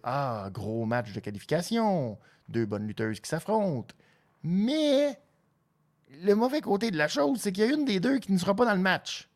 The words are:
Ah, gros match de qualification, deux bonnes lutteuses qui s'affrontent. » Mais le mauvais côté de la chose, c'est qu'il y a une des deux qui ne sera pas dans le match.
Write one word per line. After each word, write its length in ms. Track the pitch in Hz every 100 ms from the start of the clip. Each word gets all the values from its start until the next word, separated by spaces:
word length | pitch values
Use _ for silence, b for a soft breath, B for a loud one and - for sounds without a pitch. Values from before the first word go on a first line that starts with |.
Ah, 460 | - 139 135 110 98
gros 320 | 98 101 113
match 300 | 113 120 117
de 60 | 101
qualification, 1000 | 104 101 - 156 170 226 220 180 123 101 b b b
deux 160 | 113 110
bonnes 220 | 104 107
lutteuses 320 | 104 110 104
qui 100 | -
s'affrontent. » 640 | 160 - 220 196 131 - - b b b b
Mais 760 | 156 185 226 311 294 269 285 - _ _ _ _ _ _ _ _ _ 147
le 100 | 185
mauvais 260 | 208 247 302
côté 300 | - 202 226
de 80 | 160
la 100 | 151
chose, 320 | 285 285 247
c'est 120 | 202
qu'il 140 | 190 220
y 20 |
a 40 |
une 140 | 302 269
des 140 | 190
deux 180 | 233 269
qui 140 | -
ne 80 | 190
sera 160 | 185 202
pas 100 | 240
dans 80 |
le 80 | 190
match. 480 | 190 170 - - -